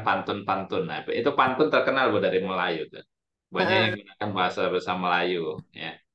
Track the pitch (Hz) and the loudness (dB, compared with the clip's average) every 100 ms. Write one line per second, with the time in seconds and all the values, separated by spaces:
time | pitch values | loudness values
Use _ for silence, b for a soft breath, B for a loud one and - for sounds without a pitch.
0 | 104 95 - 101 101 95 92 98 87 - | 2 0 0 -4 -2 -2 -2 -2 -2 -4
1 | - - - - 127 127 151 127 127 131 | -4 0 0 2 2 4 4 4 2 2
2 | 123 101 92 92 95 92 90 82 76 76 | 2 2 2 0 0 -2 -2 -2 -6 -12
3 | - _ _ _ _ 180 92 95 107 104 | -20 _ _ _ _ 0 2 4 2 -2
4 | - - 104 95 90 - 90 90 92 92 | -10 -8 -4 0 0 0 0 0 -2 -2
5 | 90 87 90 90 78 80 - 80 82 - | 0 2 2 0 -2 -6 -12 -12 -12 -12
6 | _ | _